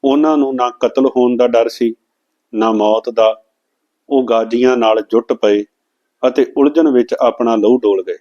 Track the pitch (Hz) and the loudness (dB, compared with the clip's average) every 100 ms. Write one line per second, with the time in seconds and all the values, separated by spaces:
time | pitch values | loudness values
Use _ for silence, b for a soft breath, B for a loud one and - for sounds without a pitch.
0 | 139 143 156 156 135 131 123 - 120 131 | 0 0 2 0 -2 -2 -4 -2 -2 0
1 | 135 127 123 120 123 117 117 - 117 117 | 0 2 0 2 2 2 0 -2 -4 -4
2 | _ _ _ _ _ 110 113 107 107 110 | _ _ _ _ _ -4 -2 0 0 0
3 | 120 113 110 110 _ _ _ _ _ _ | -2 0 0 0 _ _ _ _ _ _
4 | _ 139 123 113 110 117 127 123 113 110 | _ -2 0 -2 0 0 0 2 0 0
5 | 107 113 117 120 107 104 104 _ _ _ | 0 -4 -2 -2 0 0 -4 _ _ _
6 | _ _ 131 127 127 - 143 151 160 127 | _ _ -2 0 -2 0 0 2 2 2
7 | 117 - 127 - 117 113 104 123 107 98 | -2 0 -2 0 -2 0 2 2 0 -2
8 | 92 87 | -4 -12